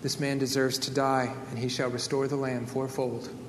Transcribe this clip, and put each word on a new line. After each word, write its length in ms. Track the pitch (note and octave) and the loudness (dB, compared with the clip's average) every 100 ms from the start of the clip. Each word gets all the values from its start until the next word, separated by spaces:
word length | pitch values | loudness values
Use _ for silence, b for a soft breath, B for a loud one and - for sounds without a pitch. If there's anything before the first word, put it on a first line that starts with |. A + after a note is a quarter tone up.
This 160 | C3+ - | -4 -2
man 180 | C#3+ C#3 | 0 2
deserves 400 | C3+ C#3 C3 B2+ | 2 4 4 2
to 120 | - | 0
die, 420 | C3 C3+ C3+ B2 - - | 2 4 4 2 -2 -6
and 100 | A#2 | -2
he 100 | B2 | -2
shall 200 | B2+ C3 | 0 0
restore 380 | A#2+ - C#3 C3+ | 0 0 0 2
the 80 | C#3 | 0
lamb 300 | C3 B2 A#2+ | 0 -2 -2
fourfold. 640 | C3+ C3+ - B2+ A#2 B2+ - | -2 -2 0 -2 -2 -8 -10